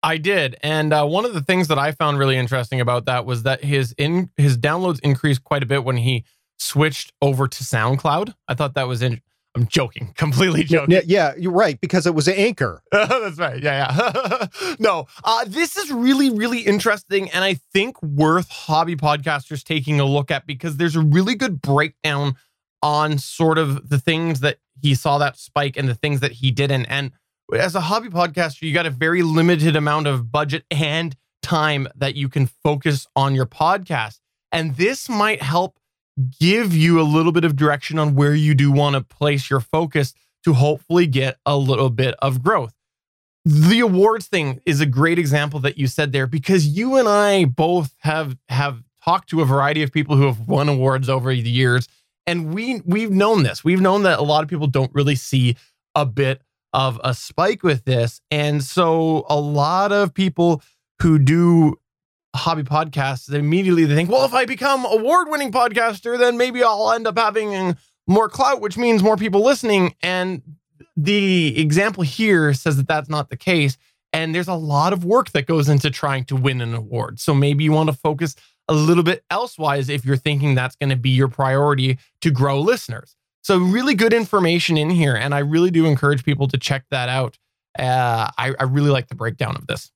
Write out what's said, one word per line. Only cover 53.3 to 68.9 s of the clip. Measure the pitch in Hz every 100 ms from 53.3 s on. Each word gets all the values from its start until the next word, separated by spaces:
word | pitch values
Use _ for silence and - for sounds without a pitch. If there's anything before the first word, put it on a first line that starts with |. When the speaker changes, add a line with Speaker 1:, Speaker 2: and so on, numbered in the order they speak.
| 220
Speaker 1:
this. | 143 -
We've | 160 185
known | 185 202
that | 196 160
a |
lot | 147 151
of | 151
people | 165 147
don't | 131 131
really | 143 143 135
see | - 135 123 120 _ _ _ -
a | 143
bit | 110 135 135 _ _ _
of | 135 135 117
a | 127 123
spike | - - 185 214
with | 180 135
this. | - 127 117 - _
And | 151 147 147
so | 135 - 170 160 160 156 -
a | 151
lot | 147 147 147 180 202
of | 202 196
people | - 190 160 170 156 _ _ _ _
who | 175 156
do | 135 165 175 170 156 - _ _ _ _ _ 131
hobby | - 165
podcasts, | 139 147 156 143 135 131 -
they | 143
immediately, | 147 170 190 170 160
they | 147
think, | 175
"Well, | 254
if | 262
I | 247 247
become | 262 269 277 247
award-winning | 214 226 349 330 302 277
podcaster, | 233 240 208 233 202 233 240
then | 247 240
maybe | 254 247
I'll | 240 208 214
end | 233 226
up | 202
having | 226 208 214 196 185 165 _ _ -
more | 196 220
clout, | - 269 269
which | 208 185
means | 240